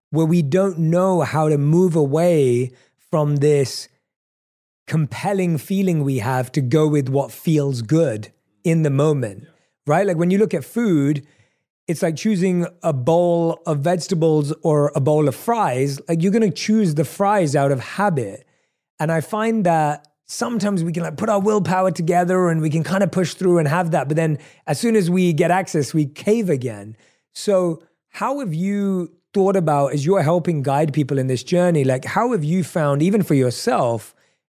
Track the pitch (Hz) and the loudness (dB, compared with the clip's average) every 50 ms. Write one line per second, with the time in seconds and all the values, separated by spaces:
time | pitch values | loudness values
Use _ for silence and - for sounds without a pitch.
0 | _ - 143 160 165 156 175 175 151 135 165 185 196 196 170 170 160 160 170 180 | _ -4 -2 0 2 2 2 2 2 2 2 2 0 0 0 -2 0 0 2 2
1 | 185 190 185 165 135 110 131 156 156 156 151 143 143 151 165 175 190 180 156 160 | 2 2 2 0 0 0 0 0 2 2 2 2 2 2 4 4 4 2 2 2
2 | 147 135 147 160 175 175 170 151 135 123 120 120 131 127 - _ _ _ _ _ | 0 2 2 2 2 2 4 4 2 2 2 0 -2 -4 -8 _ _ _ _ _
3 | _ - 170 156 151 147 147 139 143 151 147 143 131 - - - - - _ _ | _ -4 -2 0 0 0 0 2 2 2 2 2 0 -2 -6 -12 -14 -16 _ _
4 | _ _ _ _ _ _ _ _ _ _ _ _ _ _ _ _ _ - - 160 | _ _ _ _ _ _ _ _ _ _ _ _ _ _ _ _ _ -4 -2 -2
5 | 147 - - - - 202 202 190 180 175 160 139 - - 190 196 196 180 165 151 | -2 -2 -4 -6 -4 -2 0 0 0 0 -2 -2 -4 -4 -2 0 0 0 0 0
6 | 139 139 135 123 101 131 131 131 123 - - 151 131 120 160 151 156 151 151 147 | 0 -2 -2 -2 -2 -2 -2 -2 -2 -2 -2 -2 0 2 2 2 2 2 2 0
7 | 131 127 131 139 135 - - - - 175 156 147 139 139 131 120 110 104 156 165 | 0 0 -2 -2 -2 -4 -8 -6 -2 0 0 0 0 -2 -4 -4 -2 0 2 2
8 | 160 131 107 107 107 - _ _ _ _ _ _ - 165 165 165 156 143 135 135 | 2 0 -2 -6 -10 -14 _ _ _ _ _ _ -2 0 0 2 2 0 2 2
9 | 147 156 147 135 117 101 98 110 - - _ _ _ _ _ _ - 143 151 185 | 2 2 2 0 -2 -6 -10 -14 -20 -20 _ _ _ _ _ _ -2 0 0 2
10 | 208 196 175 156 175 180 190 202 220 165 185 151 - - - 233 240 202 165 143 | 2 0 0 0 0 2 2 2 2 0 -2 -6 -6 -6 -4 -2 0 2 2 2
11 | 139 143 151 139 - _ _ _ _ _ _ _ _ _ _ _ _ - 160 - | 2 2 0 -2 -6 _ _ _ _ _ _ _ _ _ _ _ _ -6 -4 -2
12 | 185 165 160 - - 220 208 170 185 190 180 175 170 - - _ - 165 143 127 | -2 -2 -2 -2 -2 0 0 2 0 0 0 0 -2 -4 -6 _ -4 -2 -2 0
13 | 120 160 165 175 175 175 170 170 165 165 - - - 170 151 143 135 175 180 - | 0 2 2 2 4 2 2 2 0 0 -2 -4 -4 -4 -4 -2 0 0 0 -2
14 | - - 190 156 165 160 156 151 143 143 151 - - 165 151 147 143 143 - 143 | -2 -4 -2 0 2 2 2 2 0 -2 -4 -2 0 2 2 2 2 0 0 0
15 | 131 151 151 156 147 131 - - - 233 233 226 196 143 123 127 139 143 135 143 | 0 2 2 2 2 0 -2 -2 -4 -2 0 0 0 0 0 0 -2 -2 -4 -6
16 | - - 170 160 170 202 196 226 220 180 - - - 214 214 220 208 165 147 160 | -6 -4 -2 0 0 2 2 2 2 0 0 -2 -2 0 2 2 2 2 0 0
17 | 156 - - - 202 196 214 202 170 139 143 143 139 139 139 123 - - - 190 | -2 -4 -2 -2 0 2 2 2 2 2 2 2 2 2 0 -2 -4 -8 -4 -2
18 | 208 202 156 131 110 98 101 - _ _ _ _ _ _ _ _ _ _ _ - | -2 0 0 -2 -4 -6 -10 -14 _ _ _ _ _ _ _ _ _ _ _ -6
19 | 156 160 165 160 - - 214 214 220 226 226 220 175 175 165 160 151 147 147 - | -2 -2 -2 -2 -2 -4 -4 -2 -2 0 0 0 2 2 2 2 2 0 -2 -4
20 | _ _ _ _ _ - - - 233 240 233 196 196 208 196 170 165 170 156 175 | _ _ _ _ _ -12 -8 -6 -6 -4 -2 -2 -2 -2 -2 -2 -2 -2 -4 -4
21 | 165 160 151 147 214 226 208 196 190 214 214 208 165 160 190 185 185 190 - - | -6 -6 -6 -4 -2 0 0 0 2 2 0 0 0 0 0 2 2 0 0 -2
22 | 160 165 175 180 180 175 185 185 180 170 160 160 156 156 147 165 151 151 190 196 | -2 0 2 2 2 2 2 2 2 2 2 0 0 0 0 -2 -2 0 0 0
23 | 196 160 - 190 175 - - - 185 180 175 170 151 139 160 180 175 160 170 151 | 0 0 0 -2 -2 -2 -4 -2 0 2 2 2 2 0 0 0 0 0 0 -2
24 | 131 143 156 160 160 165 147 - - - - _ - 160 143 - 233 233 220 214 | 0 0 -2 0 0 0 -2 -4 -6 -16 -20 _ -6 -6 -4 -2 0 2 2 2
25 | 170 170 180 185 180 175 156 143 170 165 175 190 180 - - 156 135 - - 156 | 2 2 0 2 2 2 2 2 2 2 2 0 0 -2 -2 -4 -2 0 0 -2
26 | 147 139 - - - 202 220 233 208 175 147 127 123 117 107 101 101 107 117 _ | -2 -2 -4 -6 -2 0 0 0 0 -2 -2 -2 -4 -8 -10 -10 -16 -18 -18 _
27 | _ _ _ _ _ _ - - - 208 196 185 180 170 165 165 _ _ _ _ | _ _ _ _ _ _ -14 -8 -2 0 2 2 2 0 -4 -6 _ _ _ _
28 | _ _ - - 202 254 277 285 262 175 151 165 185 196 202 202 202 196 190 180 | _ _ -10 -6 -6 -4 -4 -4 -6 -6 -4 -4 -4 -2 -2 -2 -2 -2 -2 -4
29 | 170 - _ _ _ _ - 202 190 196 190 190 165 156 147 143 139 135 147 143 | -6 -8 _ _ _ _ -2 0 2 2 2 2 2 2 2 2 0 0 -2 -2
30 | 135 170 196 185 135 156 175 175 - 180 165 143 127 139 139 147 160 147 135 151 | 0 0 2 2 2 2 2 0 0 -2 -2 -2 -2 0 0 0 0 0 0 -2
31 | 135 127 143 135 131 131 131 123 - - 175 175 180 180 165 147 131 131 127 135 | -2 -2 -2 -2 -2 -2 -2 -4 -2 0 0 2 2 2 2 2 2 2 0 -2
32 | - - - 196 233 254 233 175 143 151 175 190 143 - - 170 147 143 143 143 | -2 -2 -2 0 0 0 0 -2 -2 0 -2 -2 -2 -2 -2 -2 0 0 0 2
33 | 160 196 220 208 165 - 151 135 127 123 - - - 233 247 196 135 120 117 110 | 2 2 2 0 2 2 2 2 2 0 -2 -2 -2 -2 0 0 0 0 -2 -4
34 | - - _ _ _ _ _ _ _ _ | -8 -12 _ _ _ _ _ _ _ _